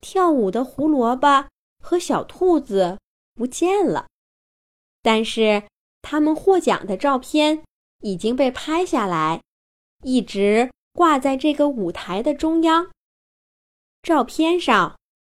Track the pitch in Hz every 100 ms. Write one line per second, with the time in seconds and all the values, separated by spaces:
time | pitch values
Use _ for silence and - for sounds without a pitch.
0 | - 381 359 294 202 220 262 - 302 302
1 | 226 254 294 277 269 _ _ _ - 349
2 | - 220 - - 370 330 - 196 180 196
3 | _ _ _ - 240 - 339 392 330 151
4 | - _ _ _ _ _ _ _ _ _
5 | - 220 220 - 220 208 208 _ _ _
6 | - 294 302 311 392 381 320 185 196 190
7 | 285 262 254 302 302 311 - _ _ _
8 | 214 185 214 254 269 254 - 320 359 294
9 | 202 170 156 165 _ _ _ _ _ _
10 | 269 254 - 202 202 214 247 - _ -
11 | 339 285 269 269 302 294 294 254 180 170
12 | - 185 254 294 320 330 320 330 359 -
13 | _ _ _ _ _ _ _ _ _ _
14 | - 320 - - 320 349 339 220 165 -
15 | _ _ _